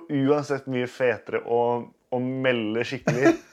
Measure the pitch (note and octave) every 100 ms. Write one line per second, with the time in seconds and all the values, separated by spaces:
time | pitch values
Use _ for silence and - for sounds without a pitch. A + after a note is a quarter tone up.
0 | - D3 C3+ D3 C#3 C#3 C3+ B2+ B2 -
1 | B2+ G#2+ - A2 - A#2 A#2+ A#2+ A#2 _
2 | _ B2 B2+ C3 C3 B2 G#2+ A2 A#2+ C3
3 | - D3 D4+ E4 -